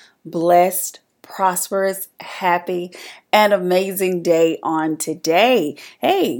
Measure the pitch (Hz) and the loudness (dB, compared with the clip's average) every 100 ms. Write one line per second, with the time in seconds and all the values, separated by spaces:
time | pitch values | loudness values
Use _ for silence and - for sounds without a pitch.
0 | _ _ 160 170 170 175 185 - - - | _ _ -10 -4 4 4 4 0 -8 -12
1 | _ _ - - 190 180 - 196 190 190 | _ _ -20 -2 -2 -2 -4 -2 -2 -4
2 | - _ - - 185 175 180 180 180 - | -12 _ -18 -4 0 0 -2 -6 -6 -14
3 | - - - 214 208 196 180 180 196 190 | -20 -20 0 2 4 2 2 0 0 -2
4 | 185 180 165 165 165 - - 160 160 156 | -2 0 2 4 4 0 -4 -2 -2 -4
5 | - 165 160 170 240 240 147 139 - - | -6 -6 0 2 4 2 -2 -8 -18 -6
6 | 123 381 254 | -2 0 0